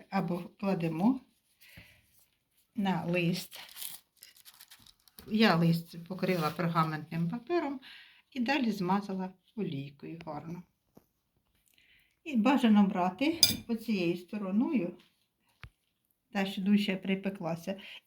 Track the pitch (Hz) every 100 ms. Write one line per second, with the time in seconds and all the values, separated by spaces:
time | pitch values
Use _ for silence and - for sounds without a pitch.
0 | - 196 170 175 - - 196 185 165 160
1 | 208 269 - _ _ _ - - - -
2 | _ _ _ _ _ _ _ - 196 170
3 | 165 175 170 170 - - - - - -
4 | _ _ - - - - - - - _
5 | _ - - 214 220 170 170 165 - -
6 | - 185 180 180 151 156 170 165 160 156
7 | 160 165 170 240 - 349 294 277 - -
8 | - - _ 269 240 294 233 190 175 196
9 | 202 190 185 - _ - 175 139 143 -
10 | 156 165 160 147 160 180 - _ _ -
11 | _ _ _ _ _ _ _ _ _ _
12 | _ _ 330 254 220 277 226 208 190 185
13 | 180 - 294 339 - - - 226 - 202
14 | 170 180 - 208 190 202 302 277 170 -
15 | _ _ _ _ _ _ - _ _ _
16 | _ _ _ 202 190 - 190 208 202 190
17 | 196 190 196 196 160 165 - 196 - -